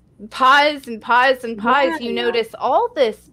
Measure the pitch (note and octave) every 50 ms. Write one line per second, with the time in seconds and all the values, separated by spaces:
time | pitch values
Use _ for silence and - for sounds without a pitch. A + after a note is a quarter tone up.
0 | _ _ _ - G#3 A3 - - C4 B3+ C#4 C#4+ C#4+ D4+ D4 C#4 C#4 A#3 A#3 G#3+
1 | - - A#3 B3 B3+ C4+ C4+ B3+ B3 A3+ A3+ G3+ G#3 A#3+ C4 C#4+ C#4 C4 E4 D#4
2 | A#3+ A#3 A#3 A#3+ A#3+ A#3+ A3+ A#3 A3 - - - - A#3+ C#4+ F#4+ A#4+ A#4 - D#4+
3 | C4 A3 G#3+ - - _